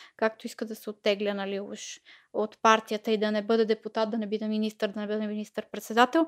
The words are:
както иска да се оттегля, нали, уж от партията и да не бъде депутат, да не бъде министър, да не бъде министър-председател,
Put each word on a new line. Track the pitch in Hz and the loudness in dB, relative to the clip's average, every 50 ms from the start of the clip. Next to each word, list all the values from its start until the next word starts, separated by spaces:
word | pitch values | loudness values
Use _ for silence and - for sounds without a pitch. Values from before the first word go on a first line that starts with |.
| - - _ | -20 -16 _
както | - 220 220 220 - - | -2 -2 -2 -2 -2 -12
иска | 233 - - 233 | -12 -10 -10 -10
да | 220 220 | -10 -10
се | 214 - - | -12 -10 -12
оттегля, | 208 _ - 220 202 196 214 202 208 | -10 _ 0 0 2 2 0 -2 -2
нали, | 202 196 196 202 196 | -2 -4 -4 -4 -6
уж | 202 202 214 214 - - - - _ - - - _ _ - | -6 -8 -12 -12 -12 -14 -14 -16 _ -20 -20 -20 _ _ -4
от | - 208 214 - - - | -4 -4 -4 -2 2 6
партията | 226 220 220 220 - 226 208 - - 220 | 6 6 6 4 -2 -6 -4 -2 0 0
и | 208 | 0
да | 208 214 214 | 2 0 0
не | 214 208 | 0 0
бъде | 208 226 226 226 | 2 2 2 4
депутат, | 208 220 220 - 220 - 226 220 214 | 2 0 -2 -4 -6 -2 -2 -2 -2
да | 214 233 | -2 -4
не | 214 | -4
бъде | 202 208 214 214 214 | -4 -4 -4 -4 -2
министър, | 214 214 214 214 214 - - 208 | -2 -2 -2 -2 -4 -2 -4 -4
да | 196 214 | -4 -4
не | 208 | -6
бъде | 202 214 214 214 | -4 -4 -4 -4
министър-председател, | 208 208 214 214 - - - 214 _ - 208 - - 220 226 240 254 - 330 330 | -4 -6 -6 -8 -8 -8 -10 -10 _ -8 -12 -8 -2 4 4 4 6 6 4 2